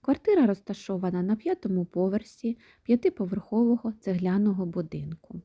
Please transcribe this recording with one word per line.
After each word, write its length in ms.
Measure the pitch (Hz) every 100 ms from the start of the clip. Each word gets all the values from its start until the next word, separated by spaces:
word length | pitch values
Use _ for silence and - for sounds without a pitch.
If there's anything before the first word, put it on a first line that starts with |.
Квартира 460 | - 277 - 403 240
розташована 760 | 196 - 196 - 190 185 180
на 140 | 180 214
п'ятому 480 | 330 370 - 185
поверсі 720 | 175 175 185 202 - - 226 233 _ _
п'ятиповерхового 1080 | - 240 370 - 185 202 - 214 233 240 233
цегляного 760 | 214 - 180 180 190 208 190 180
будинку. 760 | 170 160 151 147 160 _ 175